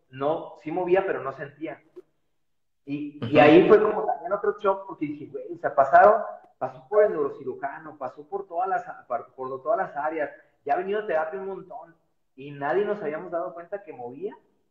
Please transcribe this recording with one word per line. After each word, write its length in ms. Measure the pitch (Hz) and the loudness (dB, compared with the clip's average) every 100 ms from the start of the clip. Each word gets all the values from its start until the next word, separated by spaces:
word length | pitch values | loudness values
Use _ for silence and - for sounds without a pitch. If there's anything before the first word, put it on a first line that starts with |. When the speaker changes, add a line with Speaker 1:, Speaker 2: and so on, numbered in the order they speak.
| _ | _
Speaker 1:
no, 440 | 131 139 165 - - | -6 -2 -2 -6 -14
sí 80 | 151 | -8
movía, 340 | 175 175 190 | -4 2 2
pero 160 | 190 135 | 0 -4
no 160 | 135 135 | -8 -10
sentía. 460 | 139 143 156 135 _ - - _ _ _ _ _ _ _ - | -14 -14 -14 -14 _ -20 -20 _ _ _ _ _ _ _ -10
Y, 320 | 143 - - | -10 -10 -10
y 140 | 117 147 | 2 8
Speaker 2:
Ujú. 40 | |
Speaker 1:
ahí 280 | 151 165 - | 10 10 10
fue 120 | 208 | 6
como 240 | - - | 6 -2
también 280 | - 175 170 | -4 -4 -4
otro 240 | 202 208 - | -4 -2 -2
shock, 260 | 202 196 175 | -2 -2 -6
porque 200 | 170 147 | -10 -10
dije, 200 | 147 127 | -10 -12
"Güey, 280 | 131 - | -14 -14
o 40 | - | -6
sea, 160 | 139 | -2
pasaron, 480 | - 135 170 202 220 - - - - | 2 6 8 8 6 0 -12 -18 -12
pasó 280 | 127 - - | -10 -10 0
por 160 | 208 | 4
el 80 | 202 | 4
neurocirujano, 840 | 170 139 - 127 117 139 156 160 - | 2 -4 -6 -10 -8 -10 -10 -16 -12
pasó 320 | 156 - 147 | -12 -12 -10
por 180 | 196 - | -10 -6
todas 220 | 170 190 | -4 -2
las, 160 | 180 - - - | -4 -6 -14 -8
por, 260 | 117 - | -8 -8
por 280 | - 131 131 | -12 -10 -6
todas 160 | 151 175 | -2 -2
las 180 | 185 143 | -2 -6
áreas, 340 | 147 - - - _ _ | -6 -4 -6 -10 _ _
ya 100 | 143 | -4
ha 40 | 156 | -2
venido 220 | 190 214 | -2 -4
a 60 | 208 | -2
terapia 340 | 156 160 190 | -2 -4 -8
un 60 | 190 | -10
montón, 480 | 185 - 143 165 _ _ _ _ - | -12 -14 -18 -20 _ _ _ _ -18
y 140 | 143 | -16
nadie 340 | 143 143 180 | -8 -2 -2
nos 160 | 208 202 | -2 -4
habíamos 280 | 156 156 180 | -6 -8 -8
dado 240 | 170 180 | -8 -8
cuenta 280 | 175 170 202 | -12 -12 -14
que 100 | 180 | -12
movía". 440 | 131 123 139 196 - _ _ _ | -14 -14 -10 -12 -12 _ _ _